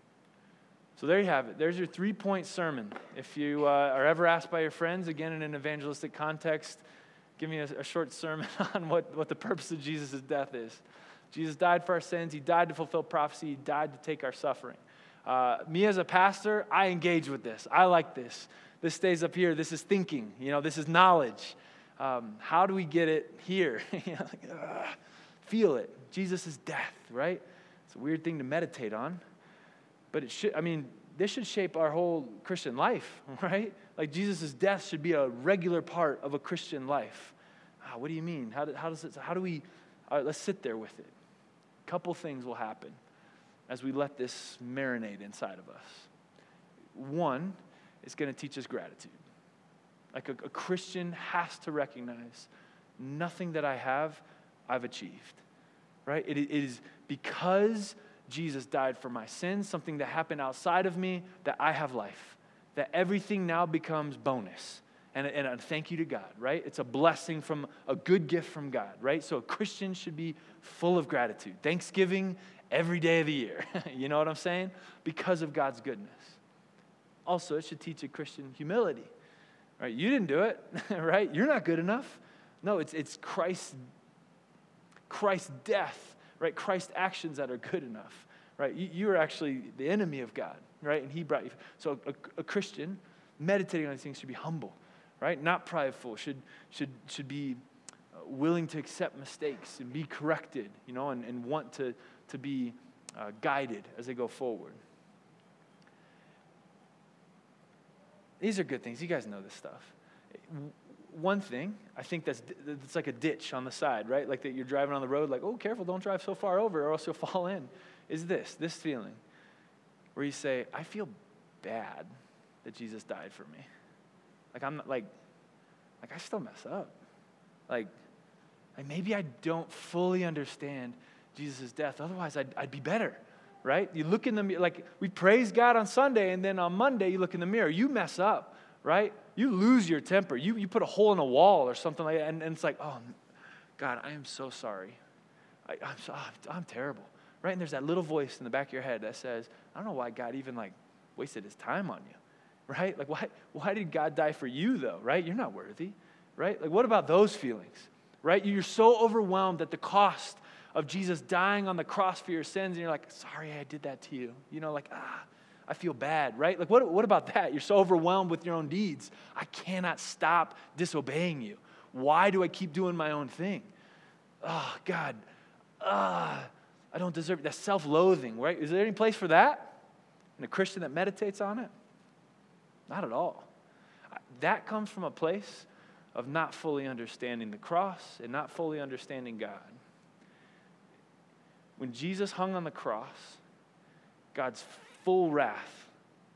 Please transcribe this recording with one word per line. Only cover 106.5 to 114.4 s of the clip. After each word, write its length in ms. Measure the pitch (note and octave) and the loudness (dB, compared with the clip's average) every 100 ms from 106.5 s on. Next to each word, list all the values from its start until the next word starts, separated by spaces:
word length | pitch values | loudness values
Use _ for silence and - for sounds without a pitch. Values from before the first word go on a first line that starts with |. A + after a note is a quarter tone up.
| _ _ _ _ _ _ _ _ _ _ _ _ _ _ _ - - _ - | _ _ _ _ _ _ _ _ _ _ _ _ _ _ _ -20 -20 _ -6
These 200 | G#3 G3 | -2 -2
are 40 | |
good 180 | D3+ C3 | -2 -6
things. 200 | A#2+ A#2 | -6 -8
You 60 | E3+ | -4
guys 180 | D#3 G#2+ | -4 -4
know 140 | G2+ | -12
this 140 | F#2+ | -14
stuff. 380 | - - - - - - - - - - | -16 -16 -16 -20 -20 -20 -20 -20 -20 -14
W-, 180 | D3+ D3 - - - - E3 | -12 -12 -16 -20 -20 -20 -2
one 200 | F3 G3+ | 2 2
thing, 340 | G3 B2 F3+ G#3 - - | 0 -6 -6 -8 -14 -16
I 60 | |
think 220 | C3 E3+ | -8 -4
that's, 180 | D3+ B2 - - | -2 -4 -8 -12
that's 300 | C#3+ C#3+ C3+ | -10 -10 -6
like 140 | E3+ D3 | -4 -4
a 40 | |
ditch 400 | A#2 D#3 - - | -2 -2 -2 -6
on 120 | C3 | -6
the 80 | B2+ | -6
side, 360 | - D3+ A2+ A2 | -2 0 0 0
right? 200 | C3+ B2+ | 0 0
Like 140 | C3 | -2